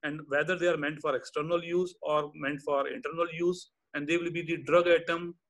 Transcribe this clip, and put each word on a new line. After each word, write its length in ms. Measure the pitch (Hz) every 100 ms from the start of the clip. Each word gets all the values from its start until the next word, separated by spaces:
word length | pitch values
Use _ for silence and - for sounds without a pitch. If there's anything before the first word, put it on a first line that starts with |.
| 151
and 140 | 156 151
whether 300 | - 160 180
they 100 | 175
are 100 | 160
meant 220 | 147 156
for 160 | 156 131
external 480 | - 151 156 170
use 300 | 170 175 180 -
or 300 | 151 151 147 151
meant 260 | 139 147
for 260 | 147 139 139
internal 400 | 120 143 165 170
use, 400 | 160 175 180 - _ _
and 140 | 151 147
they 100 | 170
will 140 | 170
be 100 | 170
the 160 | 160 165
drug 240 | 135 165 175
item 480 | 165 165 170 175 170